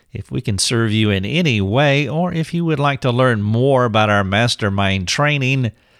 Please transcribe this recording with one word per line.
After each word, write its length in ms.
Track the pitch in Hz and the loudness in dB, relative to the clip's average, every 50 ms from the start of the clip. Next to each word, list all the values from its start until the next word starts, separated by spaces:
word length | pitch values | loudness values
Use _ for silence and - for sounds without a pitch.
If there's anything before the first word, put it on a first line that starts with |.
| _ _ - | _ _ -14
If 180 | - 98 - | -14 -12 -8
we 80 | 131 131 | -8 -6
can 180 | 131 - 104 | -4 -4 -2
serve 360 | 95 - - - 117 113 110 104 | -2 -2 -2 0 0 0 0 2
you 180 | 110 110 107 | 2 2 2
in 140 | 101 95 95 | 0 0 -2
any 340 | 104 127 165 185 156 117 104 | -2 -2 0 0 0 0 0
way, 480 | 98 95 104 131 151 143 139 139 151 | 0 0 2 2 2 2 2 0 0
or 260 | 120 139 156 180 180 175 | -2 -2 -2 -4 -2 -2
if 200 | 165 160 - - | -4 -6 -4 -4
you 100 | 170 170 | -4 -2
would 160 | 165 156 139 | -2 -2 0
like 220 | 143 143 139 127 | 0 -2 -2 -2
to 100 | - 135 | -2 -2
learn 300 | 117 123 131 127 120 104 | 0 2 2 2 2 0
more 420 | 101 104 110 113 127 139 139 127 123 | 0 0 0 2 2 2 2 2 2
about 260 | 120 104 110 107 104 | 2 2 2 2 4
our 140 | 104 101 101 | 2 2 2
mastermind 840 | 92 98 104 117 117 - - 113 101 98 98 98 98 95 95 92 90 | 2 2 2 2 0 0 -2 -2 -2 0 0 0 0 0 -2 -2 -4
training, 640 | - - 147 147 147 143 131 127 135 135 127 110 - _ _ _ _ _ | -2 0 0 0 0 0 0 0 0 0 0 -2 -4 _ _ _ _ _